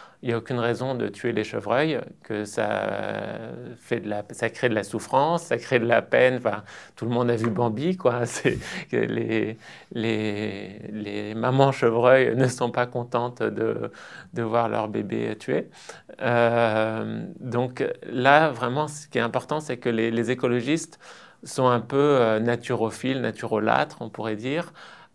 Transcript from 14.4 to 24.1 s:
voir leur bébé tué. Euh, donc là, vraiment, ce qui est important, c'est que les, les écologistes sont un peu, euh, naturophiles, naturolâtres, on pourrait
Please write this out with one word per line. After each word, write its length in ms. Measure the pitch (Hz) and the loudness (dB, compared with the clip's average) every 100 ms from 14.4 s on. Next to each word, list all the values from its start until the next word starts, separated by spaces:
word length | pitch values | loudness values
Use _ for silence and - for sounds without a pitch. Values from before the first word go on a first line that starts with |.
voir 260 | 113 117 113 | 0 2 2
leur 200 | 110 107 | 0 -2
bébé 480 | 110 107 113 113 110 | -4 -4 -4 -4 -6
tué. 320 | - 143 - - - - - - | -4 -4 -4 -12 -20 -20 -20 -6
Euh, 1080 | 123 120 117 117 113 110 110 110 110 110 101 - | 0 4 4 4 4 4 0 -2 -4 -6 -8 -10
donc 460 | 127 120 127 123 131 - - | -4 -2 -2 -2 -4 -4 -6
là, 380 | 123 131 147 160 | 2 6 8 6
vraiment, 400 | 117 123 131 151 | 2 -2 -2 -2
ce 180 | - - | -6 -6
qui 120 | 120 | -2
est 40 | |
important, 380 | 117 123 - 151 | 0 -2 -2 -4
c'est 160 | 151 123 | -4 -4
que 120 | 123 | 0
les, 220 | 113 113 | 2 2
les 200 | 113 117 | 0 0
écologistes 680 | 127 127 123 117 156 - - - - - - | 0 2 0 0 -2 -2 -14 -20 -20 -20 -20
sont 240 | - - 127 | -8 2 4
un 120 | 120 | 4
peu, 160 | 117 139 | 2 2
euh, 440 | 147 139 113 110 | 4 6 4 4
naturophiles, 800 | 117 120 - 120 110 110 127 131 | 2 0 -2 0 0 -2 -4 -2
naturolâtres, 800 | 117 107 113 110 110 123 147 - | -2 -4 -2 0 2 2 2 -4
on 80 | |
pourrait 260 | 113 | -12